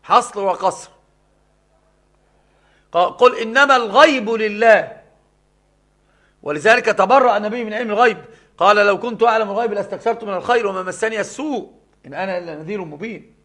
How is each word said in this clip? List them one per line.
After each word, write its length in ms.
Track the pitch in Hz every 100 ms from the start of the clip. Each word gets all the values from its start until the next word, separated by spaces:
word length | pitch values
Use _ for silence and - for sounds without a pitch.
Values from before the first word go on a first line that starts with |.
حصر 360 | - 214 233 208
وقصر. 500 | 196 175 185 - - _ _ _ _ _ _ _ _ _ _ _ _ _ _ _ _ _ _ _ _
ق-، 60 | 170
"قل 400 | 180 - 247 226
إنما 380 | 220 240 285 254
الغيب 540 | 226 214 320 262 214
لله". 720 | 226 214 208 226 202 139 - _ _ _ _ _ _ _ _ _ _ _ _ _ _
ولذلك 420 | - 147 185 247 240
تبرأ 520 | 202 190 262 254 208
النبي 260 | 208 240
من 100 | 220
علم 180 | 214 233
الغيب، 260 | 208 240 170 135 - _ _
قال: 180 | 190 208
"لو 240 | 208 196
كنت 240 | 233 214
أعلم 260 | 226 220 208
الغيب 240 | 202 233
لاستكثرت 500 | 208 - 185 220 226
من 100 | 208
الخير 340 | 185 196 247 208
وما 160 | 185
مسني 360 | 185 180 220 220
السوء، 520 | 190 - 302 240 - _ _ _ 127
إن 80 |
أنا 240 | 143 190 180
إلا 180 | 170 151
نذير 300 | 160 208 170
مبين". 480 | 147 220 190 - _